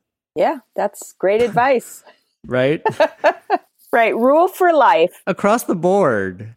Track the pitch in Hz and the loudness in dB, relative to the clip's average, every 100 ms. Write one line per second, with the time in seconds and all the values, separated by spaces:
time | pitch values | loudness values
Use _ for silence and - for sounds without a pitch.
0 | _ _ _ - 220 302 - - 202 - | _ _ _ -4 -4 -4 -10 -8 -8 -8
1 | - - 180 214 240 233 262 247 - - | -20 -6 -2 0 0 0 0 0 -4 -18
2 | _ _ _ _ - 123 135 165 - - | _ _ _ _ -6 -2 0 -2 -4 -2
3 | 302 - 311 349 - 403 _ _ _ 240 | -2 -2 -2 -2 -4 -6 _ _ _ 0
4 | 220 175 247 302 370 - 359 320 226 160 | 0 0 2 2 2 0 0 2 2 2
5 | 175 - - 180 202 240 - 196 175 202 | 0 -4 -8 -2 0 -2 -2 -4 0 2
6 | 160 107 95 92 110 | 2 0 -4 -8 -16